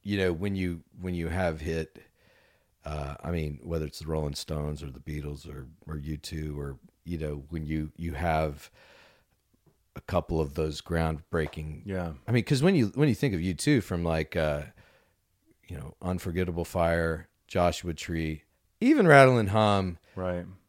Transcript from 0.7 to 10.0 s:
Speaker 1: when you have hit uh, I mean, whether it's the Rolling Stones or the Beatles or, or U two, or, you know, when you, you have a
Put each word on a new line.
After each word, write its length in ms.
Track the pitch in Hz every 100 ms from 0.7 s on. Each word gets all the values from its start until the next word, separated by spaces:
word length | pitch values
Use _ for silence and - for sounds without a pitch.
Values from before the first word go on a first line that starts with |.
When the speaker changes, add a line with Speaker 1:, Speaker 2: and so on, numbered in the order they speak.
| 85 - -
Speaker 1:
when 140 | 92 90
you 120 | 82
have 320 | 90 90 80
hit 380 | 78 80 80 - - _ _ _ _ _ _ _
uh, 320 | 76 76 71 71
I 80 | 78
mean, 280 | 85 76 73
whether 220 | - 82 76
it's 140 | -
the 80 | 76
Rolling 260 | 78 73 73
Stones 460 | - 78 73 73
or 80 | 71
the 100 | 65
Beatles 480 | 69 73 73 71 78
or, 200 | 69 64 - -
or 100 | 78
U 200 | 73 76
two, 420 | - 80 76 73
or, 180 | 71 65 - _ 82
you 120 | 85
know, 260 | 76 73 69
when 160 | 82 76
you, 260 | 78 78 -
you 180 | 85
have 580 | 78 85 78 78 73 - _ - - - _ _ _ _ _ _ _ _
a 60 | -